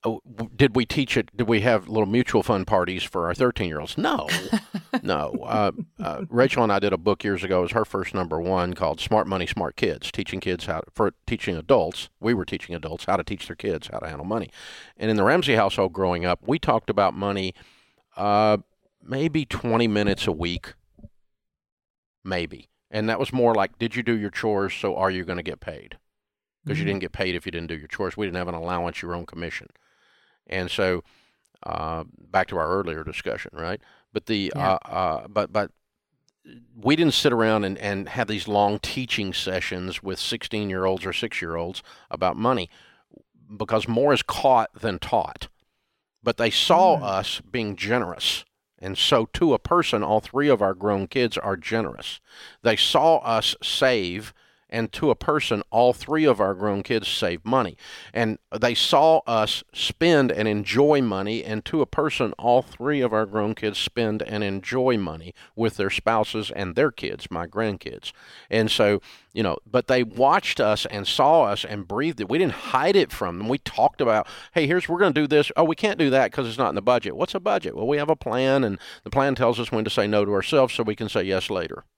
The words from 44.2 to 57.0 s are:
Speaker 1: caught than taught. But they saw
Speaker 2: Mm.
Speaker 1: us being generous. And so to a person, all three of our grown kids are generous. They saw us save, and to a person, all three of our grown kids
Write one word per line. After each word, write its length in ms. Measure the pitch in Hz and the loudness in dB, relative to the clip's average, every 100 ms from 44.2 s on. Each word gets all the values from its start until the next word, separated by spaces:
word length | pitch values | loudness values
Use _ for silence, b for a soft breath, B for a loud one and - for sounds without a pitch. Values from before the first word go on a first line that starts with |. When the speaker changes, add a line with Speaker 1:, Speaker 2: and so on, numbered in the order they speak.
Speaker 1:
caught 480 | - - 139 123 110 - | 0 0 4 4 2 -4
than 200 | 113 90 | -6 -6
taught. 500 | - 117 - - - _ _ _ _ _ _ _ | -2 -2 -2 -8 -16 _ _ _ _ _ _ _
But 140 | 113 - | -4 0
they 120 | 117 | 0
saw 480 | - - 175 185 151 | 0 4 6 6 4
Speaker 2:
Mm. 60 | |
Speaker 1:
us 380 | 104 95 98 - | 0 -2 -2 -8
being 340 | - 127 107 95 | -8 -6 -6 -6
generous. 680 | 101 120 92 87 - - - _ _ _ | -2 -2 -2 -4 -4 -4 -8 _ _ _
And 180 | 95 95 | -10 -2
so 280 | - 135 113 | 4 4 2
to 200 | - 170 | 0 2
a 60 | 120 | 2
person, 420 | - 175 156 110 | 2 2 2 0
all 180 | 87 107 | 2 0
three 260 | - 131 143 | 0 -2 2
of 120 | 120 | 4
our 120 | 101 | 2
grown 340 | 92 101 98 95 | 0 0 0 -2
kids 300 | 135 120 - | 0 0 -2
are 200 | 101 95 | -4 -4
generous. 600 | - 113 95 53 - - B B B B | -4 -4 -4 -8 -12 -14 B B B B
They 140 | 117 110 | 0 2
saw 420 | 110 - 156 160 | 4 4 6 4
us 380 | 117 113 - - | 4 0 0 -4
save, 720 | - - 135 120 92 90 107 _ b b b | -4 2 4 4 0 -4 -10 _ b b b
and 240 | 117 113 | -4 -4
to 200 | - 151 | 0 2
a 40 | 113 | 2
person, 460 | - 147 - 104 - | 2 0 0 -2 0
all 240 | 113 123 | 4 4
three 320 | 120 - 156 151 | 2 -2 2 4
of 160 | 107 | 4
our 140 | 98 92 | 2 0
grown 260 | 104 101 | 0 -2
kids 260 | 98 113 | 0 -2